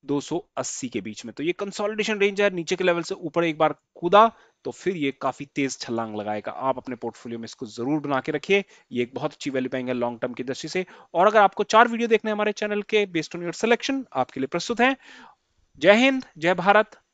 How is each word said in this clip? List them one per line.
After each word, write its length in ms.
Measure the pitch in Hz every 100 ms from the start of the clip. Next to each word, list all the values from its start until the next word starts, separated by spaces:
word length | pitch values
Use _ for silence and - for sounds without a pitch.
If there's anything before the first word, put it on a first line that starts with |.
दो 160 | 135 143
सौ 180 | 135 156 - -
अस्सी 320 | 123 - 123
के 120 | 117
बीच 240 | 101 104
में, 100 | 117
तो 80 | -
ये 100 | 147
कंसोलिडेशन 680 | 175 202 - 208 214 214 214
रेंज 220 | 196 196
है। 100 | 202
नीचे 260 | 185 165 185
के 80 |
लेवल 180 | 180 170
से 120 | 165
ऊपर 300 | 190 170 170
एक 140 | 170 151
बार 160 | 156 147 _
कूदा 320 | - 175 196 226 - _ _
तो 60 | -
फिर 260 | - - 185
ये 160 | 143 131
काफी 220 | 135 - 143
तेज 240 | - 139 -
छलांग 380 | - 113 113 107
लगाएगा। 360 | 104 107 104
आप 260 | 90 131 127
अपने 180 | 127 123
पोर्टफोलियो 420 | 120 113 120 117
में 60 |
इसको 220 | 113 - 117
जरूर 340 | 104 120 151
बना 200 | 143 135
के 120 | 127
रखिए, 320 | 151 - 196 196 - _
ये 100 | 123
एक 120 | 123
बहुत 180 | - 147
अच्छी 180 | - -
वैल्यू 200 | 131 127
बाइंग 160 | 131 127
है 60 |
लॉन्ग 260 | 127 120 117
टर्म 120 | 127
की 100 | 120
दृष्टि 260 | 127 127 160
से। 180 | 180 185 - -
और 120 | 170 190
अगर 140 | 214
आपको 240 | 196 -
चार 240 | 208 214 233
वीडियो 200 | 226 233
देखने 220 | 220 220
हैं 40 |
हमारे 180 | 208 208
चैनल 280 | 202 214 208
के 220 | 202 214 202
based 240 | 170 151 175
on 100 | 175
your 100 | 165
selection, 480 | 226 233 - 269 254
आपके 260 | 135 127 -
लिए 60 | 131
प्रस्तुत 340 | 175 - 233
हैं 160 | 240 269 - - - _ _ _ _ -
जय 260 | 156 208
हिंद, 200 | 262 269 - -
जय 160 | 160
भारत 460 | 180 180 208 214 - _